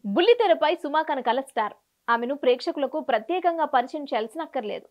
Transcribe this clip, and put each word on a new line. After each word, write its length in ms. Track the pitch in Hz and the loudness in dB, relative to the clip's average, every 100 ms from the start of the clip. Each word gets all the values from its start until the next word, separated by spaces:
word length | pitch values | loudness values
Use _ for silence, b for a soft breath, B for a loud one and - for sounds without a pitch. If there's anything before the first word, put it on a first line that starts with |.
బుల్లితెరపై 640 | 208 214 392 480 415 320 311 330 | 0 2 4 4 4 4 2 0
సుమా 200 | 311 311 311 | -2 -2 -2
కనకాల 300 | 277 247 247 269 | -2 0 -2 -2
స్టార్. 240 | - 208 - _ _ - | -4 -4 -6 _ _ -2
ఆమెను 280 | 233 240 285 | 0 0 0
ప్రేక్షకులకు 540 | 254 247 339 311 277 311 285 | 2 2 0 -2 -2 -2 0
ప్రత్యేకంగా 560 | 226 226 370 349 330 294 | -2 0 0 0 0 2
పరిచయం 320 | 262 254 311 285 | 0 0 -8 -4
చేయాల్సిన 320 | 240 220 320 | -4 -4 -8
అక్కర్లేదు. 440 | 311 262 214 165 - | -8 -6 -6 -10 -12